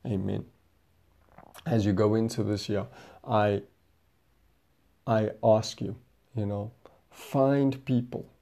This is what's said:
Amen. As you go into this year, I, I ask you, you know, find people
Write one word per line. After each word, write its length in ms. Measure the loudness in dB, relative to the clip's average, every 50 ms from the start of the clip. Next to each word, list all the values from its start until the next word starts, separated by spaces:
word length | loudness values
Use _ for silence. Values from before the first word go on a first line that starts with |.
| -4
Amen. 400 | -4 -4 -4 -4 -4 -6 -6 -8 -12 _ _ _ _ _ _ _ _ _ _ _ _ _ _ _ _ -20 -20 -20 -20 _ -12 -4
As 180 | -2 0 2 2
you 80 | 2
go 220 | 2 2 2 2 4
into 280 | 2 0 -2 -2 -4
this 260 | -2 -2 -4 -4 -4 -4
year, 180 | -4 -4 -4 -6 -14 -20 -20 -20 -20 -20 -6
I, 360 | -2 0 2 2 2 0 -2 -4 _ _ _ _ _ _ _ _ _ _ _ _ _ _ _ _ _ _ _ _ _ _ _ _ _ _ _ _
I 240 | 0 0 0 0 -2 -4 2 4
ask 360 | 6 6 6 4 -4 -8 -8
you, 160 | -8 -8 -8 -12 _ _ _ _ _ _ -6
you 120 | -4 -4
know, 260 | -4 -4 -6 -8 -10 -12 _ _ -20 -20 _ _ _
find 760 | -20 -20 -16 -4 2 2 4 4 4 4 2 2 0 -2 -4
people 420 | 0 0 0 0 -2 -10 -12 -12 -12 _ _